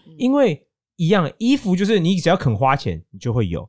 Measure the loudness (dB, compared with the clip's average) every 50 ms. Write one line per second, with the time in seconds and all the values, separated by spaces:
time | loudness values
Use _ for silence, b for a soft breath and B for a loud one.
0 | b b -8 -4 -2 0 2 2 2 2 0 -4 _ _ _ _ _ _ _ -4
1 | 0 2 2 2 0 -2 -4 _ 0 0 0 0 0 0 0 0 2 0 2 2
2 | 2 2 0 2 2 2 0 2 0 -2 0 2 2 0 0 0 -2 -6 -8 -8
3 | -12 _ -20 -10 -8 -4 -2 -2 -2 -2 -4 -6 -8